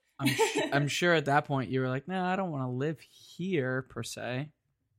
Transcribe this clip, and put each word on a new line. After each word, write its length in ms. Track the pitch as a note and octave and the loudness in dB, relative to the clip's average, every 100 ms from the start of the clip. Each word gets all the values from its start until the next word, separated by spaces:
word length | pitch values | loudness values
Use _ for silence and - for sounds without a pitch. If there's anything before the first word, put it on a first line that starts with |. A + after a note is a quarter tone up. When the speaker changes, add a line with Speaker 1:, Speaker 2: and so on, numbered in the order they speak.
| _ - | _ -2
Speaker 1:
I'm, 160 | C#3 | 0
sh-, 280 | - A4+ D4+ - | 2 2 2 2
Speaker 2:
<laughs> 60 | |
Speaker 1:
I'm 160 | C#3 C#3+ | 2 0
sure 260 | - F3 | 2 4
at 120 | D#3+ C#3 | 4 4
that 200 | C#3+ D3+ | 2 2
point 240 | C3+ G2+ | -2 0
you 100 | C3 | 0
were 80 | C3 | 0
like, 200 | C3 - | -2 -4
"No, 160 | F#3 | -4
I 120 | F3+ F#3+ | -2 -2
don't 140 | F#3 | -2
wanna 180 | C#3+ B2+ | -4 -4
live 280 | B2 D3 D#3 | -2 -2 -4
here 840 | - - - - F#3 E3+ B2+ B2+ | -12 -20 -20 -8 -2 0 0 -2
per 200 | B2+ - | -6 -10
se." 500 | A2+ A2+ A2+ B2+ D3+ _ _ _ _ | -10 -8 -6 -6 -8 _ _ _ _